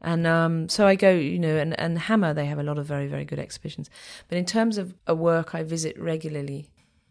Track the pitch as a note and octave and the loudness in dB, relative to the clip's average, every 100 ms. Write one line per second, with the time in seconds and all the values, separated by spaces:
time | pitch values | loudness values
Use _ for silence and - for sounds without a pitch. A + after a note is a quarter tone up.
0 | E3 E3+ E3 E3 E3 E3 E3 - G3+ G3 | -2 0 2 4 4 0 -2 4 6 8
1 | G3 F3+ C#3 F3 D#3+ D#3 D3 - E3 E3 | 6 6 2 0 0 2 0 -2 -2 -2
2 | D#3+ A3 F3 D3+ C#3+ D3 D3 D3 D3 C#3+ | 2 2 2 0 -2 -2 -4 -4 -4 -4
3 | C#3 C#3+ D3 C#3+ - - D#3 D3+ D3 - | -4 -6 -6 -8 -10 -12 -12 -10 -14 -16
4 | - - - F3 F3+ A3+ A3+ G#3+ F#3 - | -20 -20 -6 -4 0 2 2 0 -6 -8
5 | - E3 E3 E3 D#3+ E3 D#3+ E3 D#3+ - | -2 2 4 2 0 -6 -4 -4 -4 -6
6 | E3+ D#3+ D#3+ D3 C#3+ C#3 D3 _ _ _ | -4 -4 -4 -6 -8 -10 -12 _ _ _
7 | _ | _